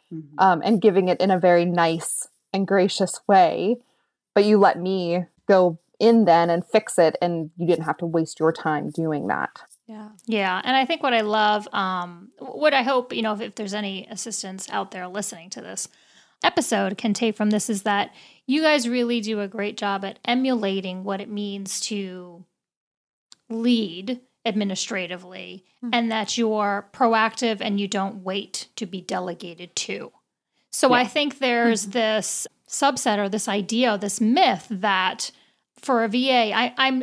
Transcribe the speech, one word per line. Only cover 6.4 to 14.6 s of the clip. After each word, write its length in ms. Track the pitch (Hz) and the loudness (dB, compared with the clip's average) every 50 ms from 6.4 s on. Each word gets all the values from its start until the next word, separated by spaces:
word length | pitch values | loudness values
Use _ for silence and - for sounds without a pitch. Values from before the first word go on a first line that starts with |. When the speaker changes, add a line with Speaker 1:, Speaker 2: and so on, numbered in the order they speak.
| 170 170 | 6 4
Speaker 2:
and 160 | 165 175 175 | 2 0 0
fix 320 | - - 214 - - - - | 2 0 0 2 2 2 4
it, 180 | 165 160 - - | 4 4 4 2
and 280 | 175 175 170 165 156 160 - | -2 -2 -2 -2 -6 -6 -6
you 100 | 170 170 | -4 0
didn't 180 | 165 175 160 160 | 0 0 0 0
have 120 | 156 - - | -4 -4 -4
to 80 | 170 | -4
waste 320 | 165 160 165 160 - - - | -2 0 0 -2 -2 -2 0
your 140 | 160 160 | 0 0
time 380 | 160 - - 156 151 147 147 151 | 0 0 -2 -2 -2 -2 -4 -6
doing 380 | 151 170 165 160 151 143 - 98 | -6 -4 -2 -2 -2 -2 -2 -2
that. 340 | - 71 - - - - - - - _ _ - | -2 -2 -4 -6 -8 -14 -20 -20 -20 _ _ -20
Speaker 3:
Yeah. 220 | 220 214 214 214 214 - - | -18 -18 -18 -18 -20 -14 -6
Speaker 4:
Yeah. 340 | 226 220 208 196 190 185 190 - | -4 -2 0 0 0 -2 -2 -2
And 120 | 254 262 | 0 2
I 80 | 269 262 | 2 2
think 160 | 254 330 311 | 0 -2 -2
what 100 | - 262 | 0 0
I 80 | 240 226 | 0 0
love, 460 | 214 208 214 214 214 208 208 208 208 - - | 0 0 2 2 4 2 2 0 -2 -4 -4
um, 540 | 202 190 185 185 180 175 175 175 170 190 233 _ - | -4 -2 -2 -4 -6 -6 -10 -12 -18 -20 -20 _ -18
w-, 200 | 269 262 - 277 | -16 -12 -4 2
what 120 | 294 302 | 2 4
I 100 | 285 262 | 4 4
hope, 300 | 226 262 269 254 247 247 | 2 2 0 0 -2 -4
you 80 | 240 233 | -4 -4
know, 140 | 220 220 208 | -2 -2 -4
if, 60 | 196 | -4
if 140 | - 208 - | -6 -10 -10
there's 180 | - 214 190 202 | -10 -8 -6 -6
any 320 | 214 208 196 190 185 - - | -6 -6 -6 -8 -8 -12 -12
assistants 580 | 208 185 - 233 214 - - 190 190 190 | -12 -12 -10 -8 -8 -10 -10 -10 -12 -12